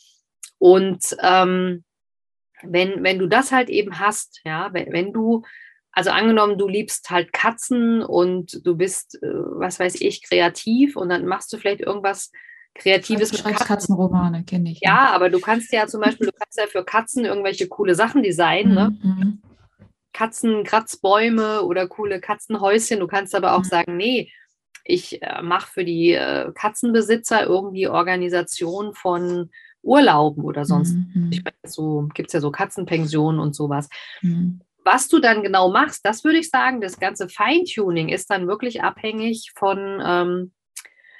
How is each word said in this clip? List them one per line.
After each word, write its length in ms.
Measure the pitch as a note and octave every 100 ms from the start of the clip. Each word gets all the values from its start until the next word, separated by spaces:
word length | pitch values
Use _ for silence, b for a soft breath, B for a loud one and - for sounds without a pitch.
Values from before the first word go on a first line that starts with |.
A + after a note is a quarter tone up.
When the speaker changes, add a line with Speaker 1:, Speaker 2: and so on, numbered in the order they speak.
| B B _ _ - -
Speaker 1:
Und, 580 | F3+ F#3 F#3+ F#3 - -
ähm, 600 | F#3 F#3 F#3 F#3 F#3 F3 _ _ _ _ _ _ _ _
wenn, 400 | E3 F3 F#3 F#3+
wenn 160 | F#3 F#3+
du 80 | F#3
das 240 | A3+ C4+
halt 180 | C4 B3
eben 300 | - G3+ E3+
hast, 420 | G3+ G#3 - -
ja, 300 | D#3+ D#3+ G3
wenn, 180 | F3+ -
wenn 220 | E3+ G3
du, 300 | A3+ A3 A3+ A3+ B B B _
also 180 | - F#3
angenommen, 480 | F#3 A3 A3 G#3 G3
du 100 | G3
liebst 420 | G3+ - - -
halt 200 | F3+ F3
Katzen 680 | - A3 A#3 - B3 A#3 A3+
und 600 | - F3 F3+ F#3 F3 F3 F3+
du 100 | E3
bist, 460 | F#3+ - - -
äh, 60 | -
was 500 | - - - F#3 F3+
weiß 220 | F3+ F3+
ich, 220 | G3 -
kreativ 720 | - F3+ E3+ - A3 A#3 C#4+ -
und 140 | F3+
dann 180 | F3 F3+
machst 260 | F#3+ -
du 40 | G#3
vielleicht 240 | G3+ G3+
irgendwas 500 | - G3+ G3 G3 - B B B B
Kreatives 560 | - F#3+ F#3+ - G#3+ G#3+
Speaker 2:
Du 60 | G#3+
Speaker 1:
mit 60 |
Speaker 2:
schreibst 180 | G#3+ F#3+
Speaker 1:
Katzen. 160 | - G3+
Speaker 2:
Katzenromane, 680 | - F#3 F#3 F3+ F3 E3
kenn 220 | F3 F#3 E3+
ich, 140 | E3
Speaker 1:
Ja, 240 | F#3+ A3 C4+
Speaker 2:
ja. 40 |
Speaker 1:
aber 180 | F#3 F#3
du 100 | F3+
kannst 320 | G3 A#3 A3+
ja 140 | A3+ G#3+
zum 140 | G#3+
Beispiel, 260 | G#3+ G#3+ G#3
du 60 |
kannst 240 | - G#3+ -
ja 80 | G#3
für 160 | F#3+ F#3
Katzen 400 | G3+ A3+ B3+ A3
irgendwelche 420 | G3+ G3 F#3+ F#3
coole 280 | - F#3+ E3+
Sachen 260 | A3+ C#4+
designen, 500 | G#3 E3 E3 E3+ G#3 F#3+
ne? 220 | G#3+ -
Speaker 2:
Mhm, 80 | F#3+
mhm. 320 | F#3+ G3 - _ _ _ _ - _ _
Speaker 1:
Katzenkratzbäume 1500 | - A3+ - A#3 G#3+ G3 A3 A3+ - F#3+ G#3 A3+ A3+ G#3+ G#3+
oder 240 | F3+ F3+ F#3
coole 320 | - G#3 F#3+
Katzenhäuschen. 800 | G3+ G#3 - G#3+ G3 G#3+ A3+ G#3+
Du 80 | F3
kannst 280 | G3 G3 G3
aber 180 | F#3
auch 60 | F#3
Speaker 2:
Mhm. 60 | F#3
Speaker 1:
sagen, 280 | E3+ E3+ F3
nee, 340 | A3 B3+ - b b _ _ -
ich, 380 | - F3+ - -
äh, 200 | - -
mach 260 | E3+ F#3 -
für 160 | - F3
die, 280 | E3 E3+
äh, 380 | E3+ - C#3 C#3
Katzenbesitzer 920 | - G#3+ - A#3+ A3+ G3+ A3+ - A3 -
irgendwie 420 | F#3 G3 F#3+ F#3+
Organisation 1080 | E3 F3 F3+ F3 F3 F3 - E3+ F#3+ G#3
von 560 | - F#3 F3 F3 F3 E3+ b b b
Urlauben 600 | G#3 C#4 B3+ D3+ D3+ D3
oder 220 | D#3 D3 D3
sonst. 300 | F3 F3 F3
Speaker 2:
Mhm, 160 | F3+
mhm. 140 | F3 E3+
Speaker 1:
Ich 120 | F3
meine, 120 | F3+ - -
so 440 | - D#3 D3+ D3
gibt's 200 | - E3+
ja 80 | E3
so 100 | D3
Katzenpensionen 880 | C#3+ F#3+ - F3 E3 D#3 D3+ D#3 D#3+
und 160 | D3+ D3
sowas. 340 | D3+ C#3+ C#3+ B B B
Speaker 2:
Mhm. 400 | F3+ E3+ F3+ F3+ _ _
Speaker 1:
Was 240 | F#3 A#3+ -
du 120 | D#4+
dann 240 | B3 G#3+
genau 260 | G3 F#3+ F#3
machst, 340 | G#3+ D4+ - G3
das 180 | A3+
würde 160 | D#4 D#4+
ich 100 | D#4+
sagen, 320 | B3+ B3 B3
das 180 | F#3+ F#3
ganze 280 | F#3+ G#3 F#3
Feintuning 800 | - G#3+ E4+ F4+ - G3 E3+ D#3+
ist 200 | F#3 -
dann 180 | F#3+ F3+
wirklich 360 | G#3+ B3 A3+
abhängig 680 | F#3 F#3+ A3 A3 A3+ A3+ - -
von, 460 | G3 G3 G3 G3 F3
ähm, 460 | F3 F3 F3+ F3+ _ _ - B B B